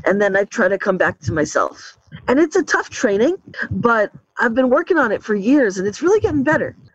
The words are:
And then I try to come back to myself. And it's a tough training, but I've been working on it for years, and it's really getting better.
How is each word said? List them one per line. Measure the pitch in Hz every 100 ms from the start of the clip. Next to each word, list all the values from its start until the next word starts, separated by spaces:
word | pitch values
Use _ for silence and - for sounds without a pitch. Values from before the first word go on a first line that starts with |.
And | 160 196
then | 202 190
I |
try | 202 - 190
to | 196
come | 208 185
back | 165 175
to | -
myself. | 160 151 120 80 - - - _ - -
And | 254
it's | 320 381
a |
tough | - - 440
training, | - 233 202 254 381 - - -
but | 190 233 226 202 - _ -
I've | 240
been | 233 262
working | 269 349 330
on | 240
it | 190
for | -
years, | 208 196 294 226 190
and | 196
it's | 202
really | 330 415
getting | 415 302
better. | 262 311 143 - -